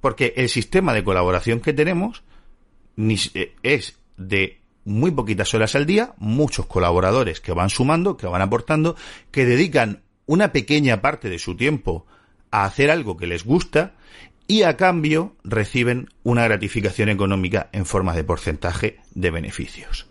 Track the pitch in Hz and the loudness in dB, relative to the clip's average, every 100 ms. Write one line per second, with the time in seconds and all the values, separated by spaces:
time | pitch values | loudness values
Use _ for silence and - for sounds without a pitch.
0 | 139 110 123 - 127 - 107 180 185 110 | -2 0 -2 0 0 0 0 2 2 0
1 | 98 92 90 90 117 117 117 147 151 170 | 2 2 2 2 0 -2 0 0 0 0
2 | 202 233 - - - - _ _ _ - | -4 -8 -20 -20 -20 -20 _ _ _ -4
3 | 107 104 - - 92 - 123 139 - - | 0 0 -2 -6 -8 -6 -2 -2 -2 -18
4 | _ - 95 98 95 - _ _ - 104 | _ -18 -4 -2 -2 -6 _ _ -6 0
5 | 160 143 107 101 95 113 110 139 147 202 | 0 0 -2 -2 0 2 2 0 2 0
6 | 247 - 104 120 147 - 92 92 87 87 | 0 -6 -4 0 0 -2 -4 0 2 2
7 | 92 120 113 76 - 85 92 - 135 165 | 2 2 0 -4 -6 0 0 0 0 2
8 | 190 175 95 87 98 117 110 156 160 160 | 0 -2 -4 -2 0 0 0 0 0 -2
9 | - - - - 127 123 185 135 113 101 | -14 -20 -8 0 2 4 4 2 0 -2
10 | _ _ - 160 208 147 110 147 139 110 | _ _ 0 2 2 0 0 2 4 2
11 | 98 - 107 85 - 82 127 151 - 82 | 0 -2 -8 -8 -8 -2 -2 0 -4 -6
12 | - _ _ _ _ 107 98 - 143 165 | -8 _ _ _ _ 0 0 2 2 2
13 | 113 85 87 87 98 165 - 151 185 _ | -2 -6 -6 -6 2 2 2 0 -2 _
14 | - - - _ _ 214 185 151 185 175 | -20 -20 -20 _ _ 2 4 4 2 2
15 | 151 156 185 _ - 110 101 127 120 123 | 2 0 -2 _ -4 -2 -2 0 0 0
16 | - _ - 120 113 104 98 120 98 - | -6 _ 0 2 4 2 -2 -2 -4 0
17 | 104 101 98 98 92 98 - 101 90 101 | 0 0 0 0 0 -2 -4 -6 -2 -2
18 | 92 82 73 82 - 76 87 82 107 - | 0 -2 -2 -4 -4 -4 -4 -4 -4 -6
19 | _ - 90 80 80 - - - - - | _ -4 -2 -2 -8 -10 -12 -12 -8 -8
20 | - | -8